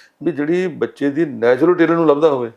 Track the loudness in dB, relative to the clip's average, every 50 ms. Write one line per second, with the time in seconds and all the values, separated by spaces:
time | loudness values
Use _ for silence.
0 | -20 _ _ -8 -6 -6 -4 -4 -4 -2 -2 -2 -2 -4 -4 -6 -8 -8 -6 -4
1 | -4 -4 -2 -2 -4 -4 -4 -2 2 2 2 2 2 2 2 2 2 2 2 2
2 | 2 2 2 4 4 2 2 0 -4 -8 -10